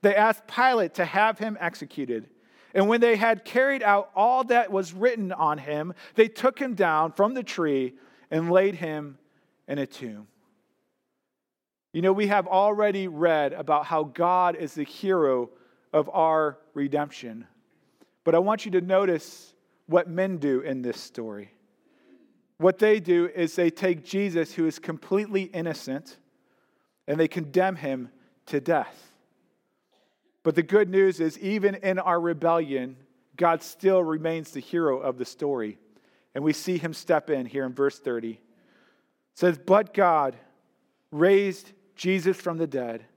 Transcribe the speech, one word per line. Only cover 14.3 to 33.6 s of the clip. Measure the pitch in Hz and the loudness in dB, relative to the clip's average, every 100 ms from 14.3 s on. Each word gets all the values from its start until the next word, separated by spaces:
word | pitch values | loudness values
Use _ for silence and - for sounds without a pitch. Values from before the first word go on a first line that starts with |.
| 180 180 165 | 2 2 0
is | 160 | -8
the | 156 | -8
hero | 143 - 196 185 147 127 117 - _ _ _ | -10 -6 -2 2 2 2 -2 -10 _ _ _
of | 156 147 | 0 0
our | 190 160 160 151 139 _ | 0 2 2 0 -4 _
redemption. | - 143 147 143 - 120 113 120 _ _ _ _ _ _ _ | -6 -2 -2 -4 -8 -16 -16 -20 _ _ _ _ _ _ _
But | - | 2
I | 165 | 2
want | 190 214 220 | 2 -2 -2
you | |
to | 185 | -2
notice | 180 190 196 165 - - - _ _ _ - | 2 2 2 0 -4 -20 -20 _ _ _ 0
what | 175 180 | 2 2
men | 170 190 180 | -4 -4 -2
do | 143 127 | 0 0
in | 151 131 | -2 -6
this | 123 113 | -6 -8
story. | - - 113 104 101 _ _ _ _ _ _ _ _ _ _ _ | -10 -12 -12 -12 -16 _ _ _ _ _ _ _ _ _ _ _
What | 175 190 | 2 4
they | 214 214 | 4 2
do | 170 175 175 | 4 2 2
is | 156 170 - | -2 -4 2
they | 175 | 0
take | 165 185 170 | 0 -2 -2
Jesus, | - 196 202 165 156 | -4 -4 -2 -2 -4
who | - 160 | -2 -4
is | 156 | -4
completely | - 160 - 190 214 196 | -12 -12 -4 -4 -2 -6
innocent, | 185 190 165 151 - 135 - - _ _ _ _ _ _ _ _ - | -6 -8 -8 -8 -8 -10 -12 -20 _ _ _ _ _ _ _ _ -8
and | 151 | -2
they | 160 | -2
condemn | 180 147 156 185 180 | -2 -4 0 0 -2
him | 147 131 123 _ _ _ - | -8 -8 -10 _ _ _ -6
to | 147 | -6
death. | 135 160 113 - _ _ _ _ _ _ _ _ _ _ _ _ _ _ | 0 -2 -2 -12 _ _ _ _ _ _ _ _ _ _ _ _ _ _
But | 165 | -2
the | 156 | 0
good | 160 202 196 | 2 2 4
news | 190 196 170 | 4 2 2
is, | 160 156 | -4 -4
even | 190 214 202 196 | -4 0 0 0
in | 196 185 | -2 -2
our | 180 175 | 0 0
rebellion, | 170 160 165 170 151 135 127 131 _ _ _ - | 0 0 2 2 0 -4 -6 -12 _ _ _ 0
God | 175 165 | 2 2